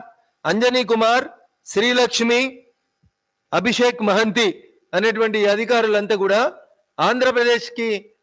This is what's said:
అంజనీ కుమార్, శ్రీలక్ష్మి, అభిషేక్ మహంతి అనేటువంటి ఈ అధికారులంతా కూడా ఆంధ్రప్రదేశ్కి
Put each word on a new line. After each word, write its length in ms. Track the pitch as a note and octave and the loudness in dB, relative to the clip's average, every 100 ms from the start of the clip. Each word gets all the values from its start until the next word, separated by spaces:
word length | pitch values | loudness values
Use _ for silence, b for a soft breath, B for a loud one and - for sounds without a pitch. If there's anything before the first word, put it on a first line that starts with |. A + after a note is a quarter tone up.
| - _ _ _ D#3 | -6 _ _ _ -4
అంజనీ 380 | G3+ B3 B3+ | 0 0 0
కుమార్, 420 | A3+ A3+ A3+ B3 C4 - _ _ - | 0 0 2 0 -2 -12 _ _ -6
శ్రీలక్ష్మి, 1000 | G3 A#3+ B3 A3 - A#3 A#3+ C4 - _ _ _ _ _ _ _ _ - | -2 0 2 0 0 0 0 -2 -8 _ _ _ _ _ _ _ _ -4
అభిషేక్ 480 | E3 G#3 A#3 B3 A#3+ | -2 -2 0 0 0
మహంతి 600 | G#3+ G3 A3 A3 G#3+ - - _ - | 0 2 0 0 -2 -2 -14 _ -6
అనేటువంటి 460 | F3 A3 G#3+ A3+ G#3+ | -2 0 0 -2 0
ఈ 60 | G3+ | 0
అధికారులంతా 680 | G#3 A3+ A#3+ A3 G#3 G#3 G#3 | 0 0 0 2 0 0 -2
కూడా 380 | F#3+ G3+ C#4+ - - _ _ - | 2 2 0 -4 -20 _ _ -2
ఆంధ్రప్రదేశ్కి 1120 | E3+ B3 B3+ B3 A#3+ A#3 A#3 A#3 A#3 G3+ - _ | 0 2 0 2 2 0 -2 -6 -4 -4 -8 _